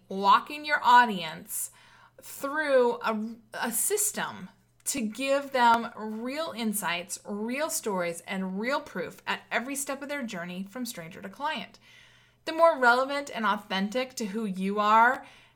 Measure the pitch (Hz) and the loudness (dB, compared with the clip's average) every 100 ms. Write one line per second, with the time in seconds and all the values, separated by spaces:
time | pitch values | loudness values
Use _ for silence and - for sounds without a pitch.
0 | _ 190 202 220 - 294 302 294 - 247 | _ -2 4 4 4 -8 -2 0 6 8
1 | 240 185 165 170 - - - - - - | 6 2 -6 -10 -10 -8 -8 -12 -20 -20
2 | - _ - - 277 302 294 269 247 - | -20 _ -18 -10 -4 -2 4 6 6 2
3 | 208 220 226 226 _ - 208 226 - 415 | -2 -2 -4 -10 _ -6 -4 -2 0 0
4 | - - 156 - 185 - _ _ - 277 | 0 -2 -6 -8 -16 -18 _ _ -6 -4
5 | 214 214 269 277 277 262 240 233 233 - | -4 -4 -2 -2 0 4 4 4 0 -8
6 | 220 220 247 285 330 214 226 208 165 175 | -10 -8 -6 -6 -6 -4 -4 -2 -2 -4
7 | 180 - - 208 220 262 311 - 226 185 | -6 -12 -8 -6 -4 -4 -4 -4 -4 -2
8 | 175 170 - 190 190 190 233 294 294 190 | -2 -6 -8 -6 -4 -4 -2 -2 -4 -8
9 | 160 - - 196 - 226 247 277 - 269 | -8 -8 -8 -8 -4 -4 -4 -6 -6 -8
10 | 285 285 226 185 175 180 196 254 240 - | -8 -8 -8 -8 -10 -10 -10 -8 -10 -10
11 | 160 - 202 196 294 294 - - _ - | -12 -14 -14 -6 -6 -6 -8 -16 _ -20
12 | - _ _ _ - 320 330 294 247 247 | -20 _ _ _ -6 4 6 8 6 6
13 | 269 285 285 - 214 214 - 190 202 254 | 4 -2 -4 -2 0 0 -2 -2 0 -2
14 | 262 - 214 208 220 185 190 208 208 220 | -4 -4 -6 -4 -4 -2 -2 0 6 8
15 | 233 277 - - _ | 8 4 -4 -20 _